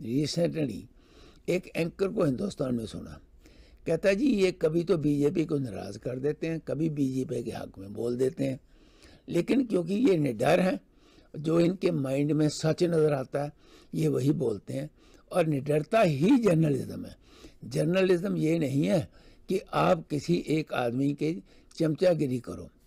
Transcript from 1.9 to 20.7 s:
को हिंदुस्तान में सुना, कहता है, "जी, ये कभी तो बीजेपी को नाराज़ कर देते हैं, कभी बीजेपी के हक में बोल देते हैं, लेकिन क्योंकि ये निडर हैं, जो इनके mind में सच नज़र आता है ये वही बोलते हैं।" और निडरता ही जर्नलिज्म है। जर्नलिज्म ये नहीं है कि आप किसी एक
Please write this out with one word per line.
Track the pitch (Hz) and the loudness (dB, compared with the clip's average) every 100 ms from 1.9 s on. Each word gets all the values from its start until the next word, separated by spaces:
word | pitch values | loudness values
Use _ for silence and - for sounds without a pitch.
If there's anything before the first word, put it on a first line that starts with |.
| - 190 | -2 -4
को | 196 | 0
हिंदुस्तान | 156 123 196 - 131 | 0 0 -4 -4 -4
में | 120 110 | -4 -6
सुना, | - - 80 - - - - - - - | -10 -14 -16 -20 -20 -20 -20 -20 -12 -4
कहता | 165 196 | 0 2
है, | 196 | 2
"जी, | 277 | 2
ये | 214 185 | 4 2
कभी | 180 156 165 | 2 0 0
तो | 165 180 | 2 2
बीजेपी | 147 147 143 180 | 2 2 2 2
को | 151 147 | 0 -2
नाराज़ | 127 92 95 107 | -2 -6 -10 -10
कर | 131 127 | -8 -4
देते | 139 151 160 | -4 -4 -6
हैं, | 165 | -6
कभी | - 135 160 | -6 -2 -2
बीजेपी | 147 135 131 127 123 | 0 -2 -2 -4 -6
के | 117 | -6
हक | - - - | -8 -12 -14
में | 98 | -12
बोल | 104 117 123 | -6 -4 0
देते | 131 - | 0 0
हैं, | 135 131 - - - _ - - - | -4 -4 -12 -20 -20 _ -20 -20 -4
लेकिन | 170 170 277 | -2 2 0
क्योंकि | 240 190 165 | 2 -2 0
ये | 202 262 170 | 2 4 4
निडर | 143 110 135 170 | 0 0 2 4
हैं, | 185 - - _ _ - - - | 2 -2 -8 _ _ -20 -16 -8
जो | 151 165 | 0 2
इनके | 170 190 185 | 2 2 -2
mind | 160 135 135 147 | 0 0 0 2
में | 151 151 | 2 2
सच | - 160 156 | 0 -2 0
नज़र | 175 165 151 | 2 4 2
आता | 143 127 139 | 0 -4 -6
है | 147 - - - - | -6 -10 -20 -20 -10
ये | 160 156 | -2 0
वही | 131 131 | 2 0
बोलते | - 127 101 - | 0 0 -2 -6
हैं।" | 131 147 - - - _ | -8 -10 -14 -20 -20 _
और | 185 160 | -2 0
निडरता | 143 135 151 151 220 | 0 0 -2 0 2
ही | 190 139 175 269 | 2 4 4 4
जर्नलिज्म | 214 160 160 131 - - | 4 4 2 0 -4 -10
है। | - - - - - - | -14 -18 -20 -20 -20 -18
जर्नलिज्म | - 147 156 185 190 180 196 175 | -6 -2 0 2 4 2 0 0
ये | 156 170 | 0 0
नहीं | 143 139 170 | 0 0 2
है | 190 - - - - - | 2 0 -10 -20 -20 -4
कि | 190 - | -4 -2
आप | 151 165 180 - | 0 2 2 0
किसी | 147 - 175 - | -4 0 -2 0
एक | 156 151 | -2 0